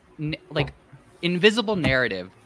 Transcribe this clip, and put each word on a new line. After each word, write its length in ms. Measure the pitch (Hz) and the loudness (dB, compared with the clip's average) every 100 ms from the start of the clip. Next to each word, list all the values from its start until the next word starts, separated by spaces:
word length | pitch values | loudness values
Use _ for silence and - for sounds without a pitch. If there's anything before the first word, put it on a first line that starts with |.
| _ - | _ -8
n-, 160 | 151 156 - | -8 -8 -6
like, 220 | 156 139 - _ - - - | -4 -4 -8 _ -20 -20 -6
invisible 540 | 170 180 208 220 208 196 | -2 4 4 4 0 0
narrative 540 | 131 131 120 95 90 - | 2 2 0 -4 -10 -18